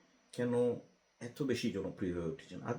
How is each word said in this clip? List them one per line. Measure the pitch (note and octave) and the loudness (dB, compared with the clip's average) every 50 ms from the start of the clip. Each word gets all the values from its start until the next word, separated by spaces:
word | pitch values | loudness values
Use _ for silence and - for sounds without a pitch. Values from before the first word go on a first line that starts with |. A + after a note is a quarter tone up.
| _ _ _ _ _ _ | _ _ _ _ _ _
কেন | - - B2 B2 A#2+ A#2+ B2 A#2+ A#2+ - - - _ _ _ _ _ _ | -4 -2 0 2 4 4 4 4 2 0 -6 -14 _ _ _ _ _ _
এত | B2 A#2+ - - C#3+ | -12 -12 -4 -2 0
বেশি | C3 A#2 - - A2+ | 2 2 2 2 0
জনপ্রিয় | F#2 G2 E2+ - - - G2+ F2+ F2 | 0 0 -2 -4 -4 -2 -2 -2 0
হয়ে | F2 E2+ D#2+ | 0 -2 -2
উঠেছেন? | D#2 - - - F2+ - | -4 -4 -10 -12 -12 -6
আর, | - A#2 B2 | -4 -4 -4